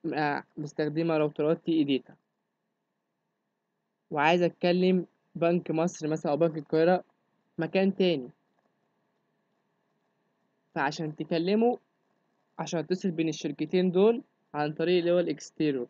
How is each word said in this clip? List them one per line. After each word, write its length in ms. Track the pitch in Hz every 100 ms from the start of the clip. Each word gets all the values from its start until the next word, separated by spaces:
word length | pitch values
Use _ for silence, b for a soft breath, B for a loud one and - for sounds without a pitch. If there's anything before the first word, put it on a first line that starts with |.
م-، 360 | 165 139 147 147 - -
مستخدمة 600 | 151 - 151 151 165 156
راوترات 480 | 151 147 151 165
تي 80 | -
اي 120 | 160
داتا، 300 | 139 131 - - _ _ _ _ _ _ _ _ _ _ _ _ _ _ _ _ _ _ _
وعايز 320 | 151 151 175
أتكلم 640 | 170 - 175 180 185 185 - _ _
بنك 360 | 160 170 175 170
مصر 380 | 160 175 - 151
مثلا 240 | 156 160
أو 40 | 147
بنك 220 | 170 160
القاهرة 460 | 143 160 165 180 - _ _ _ _ -
مكان 380 | 165 190 196 190
تاني، 340 | 185 151 123 _ _ _ _ _ _ _ _ _ _ _ _ _ _ _ _ _ _ _ _ _ _ _ _
فعشان 420 | 170 143 147 156 151
تكلمه، 600 | 156 170 175 214 233 240 _ _ _ _ _ _ _ -
عشان 220 | 160 170
أتصل 300 | 156 185 196
بين 180 | 160 160
الشركتين 640 | 156 151 147 151 185 185
دول 320 | 175 208 233 - _ _
عن 180 | 147 151
طريق 260 | 151 165 180
اللي 120 | 170
هو 80 | 175
ال 180 | 170 147
exterior 460 | - _ 156 135 120